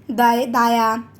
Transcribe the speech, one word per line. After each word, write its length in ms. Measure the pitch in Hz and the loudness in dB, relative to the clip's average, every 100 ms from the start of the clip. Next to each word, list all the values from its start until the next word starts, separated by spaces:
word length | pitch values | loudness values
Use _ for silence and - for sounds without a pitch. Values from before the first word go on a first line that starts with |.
| - | -8
दाय-, 380 | 220 240 240 254 | 0 2 2 -2
दाया, 500 | 240 233 233 220 226 226 | 0 0 0 0 -4 -8